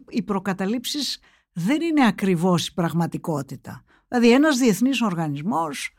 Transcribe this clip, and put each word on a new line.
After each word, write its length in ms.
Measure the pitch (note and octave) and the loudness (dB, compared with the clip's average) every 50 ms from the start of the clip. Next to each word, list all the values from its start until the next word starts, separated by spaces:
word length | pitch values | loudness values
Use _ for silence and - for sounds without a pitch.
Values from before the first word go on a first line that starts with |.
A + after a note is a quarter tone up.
| - - | -8 -6
οι 140 | - B3 | -6 -4
προκαταλήψεις 960 | F3+ - G3+ G3 G3 G3+ F#3 F#3 F#3+ F#3+ A#3 C4 - - - D4 C4 - - - _ _ _ _ _ _ | -4 -2 -4 -4 -4 -4 -4 -4 -2 -4 -4 -4 -4 -6 -6 -6 -6 -6 -8 -10 _ _ _ _ _ _
δεν 280 | - F3 E3 G3+ D4 D#4+ | -8 -4 -2 0 0 0
είναι 260 | E4 E4+ D#4 D4 B3+ | 0 0 2 2 2
ακριβώς 600 | G#3+ - - G#3 F#3+ F#3 D#3 E3+ F#3 F3+ D#3+ - | 2 2 0 0 0 0 2 2 2 2 2 0
η 80 | - - | -2 -4
πραγματικότητα. 1120 | F#3+ E3+ D#3+ D3 E3+ E3 E3 - D#3+ - - D#3 C#3 C#3 - C#3+ - - - - - - _ _ _ _ - | -4 -2 -2 0 -2 -2 -2 -4 -6 -6 -4 -4 -4 -6 -8 -12 -16 -16 -16 -16 -16 -18 _ _ _ _ -4
Δηλαδή 240 | B3+ B3 A#3 A#3 | 0 4 6 6
ένας 240 | A#3 C4+ D4+ D#4+ C#4 | 6 6 6 4 4
διεθνής 440 | A#3+ C4+ A#3 F#3+ F3 A#3+ C4+ C4+ G#3+ | 4 4 2 2 2 2 0 0 0
οργανισμός 880 | A#3 G#3 F3 E3 E3 D3+ C#3+ C#3+ D3 G3+ C4+ E3 E3 D#3 B3+ - - - _ | -2 -2 -2 -2 -4 -4 -4 -6 -4 -4 -2 -2 -4 -4 -6 -8 -10 -12 _